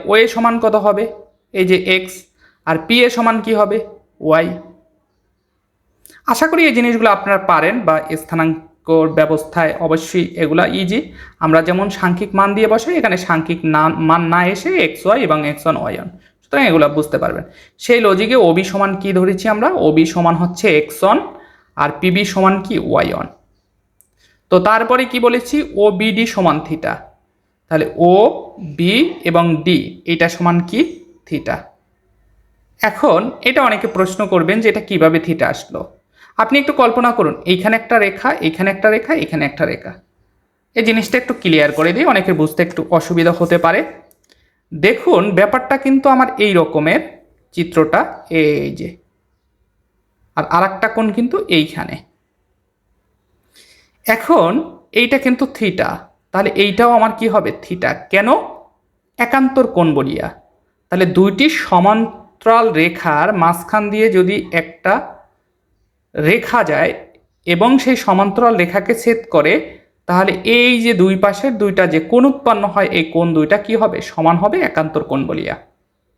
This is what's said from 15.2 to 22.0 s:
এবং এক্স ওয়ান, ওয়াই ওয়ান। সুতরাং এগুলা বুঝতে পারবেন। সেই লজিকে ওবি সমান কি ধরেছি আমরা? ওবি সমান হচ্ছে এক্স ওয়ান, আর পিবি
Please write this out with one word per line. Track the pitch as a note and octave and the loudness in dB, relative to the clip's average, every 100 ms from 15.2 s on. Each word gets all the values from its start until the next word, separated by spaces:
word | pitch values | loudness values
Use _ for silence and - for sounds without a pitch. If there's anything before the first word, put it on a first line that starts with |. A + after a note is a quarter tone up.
এবং | G3+ D#3 D3 | 2 0 -2
এক্স | D3 D#3+ | -4 -2
ওয়ান, | D#3 | -2
ওয়াই | - F#2+ | -4 -8
ওয়ান। | - - _ _ | -12 -18 _ _
সুতরাং | _ - B3 | _ 0 2
এগুলা | D#3+ D3 | 2 2
বুঝতে | D3+ D3+ C#3 | 0 -2 -2
পারবেন। | - - - - - _ | -4 -6 -12 -18 -20 _
সেই | - A#3+ | 0 2
লজিকে | G#3+ F#3+ A3 B3+ | 4 2 2 4
ওবি | F3+ E3 | 4 2
সমান | F#3+ G3 G3 F#3+ | 0 -2 -2 -2
কি | G3 | -2
ধরেছি | F#3 F3+ F#3 A3 | 0 0 0 -2
আমরা? | G#3+ C4+ | 0 0
ওবি | F#4 D#3 D#3 D#3+ | 0 2 2 0
সমান | F3+ E3+ E3 | 0 0 0
হচ্ছে | F3 - G#3+ D3+ | -2 -2 0 2
এক্স | D3+ - | 0 0
ওয়ান, | F#3+ A#3+ - - - _ _ - | 0 0 -2 -12 -20 _ _ -4
আর | D3+ | -4
পিবি | - | -2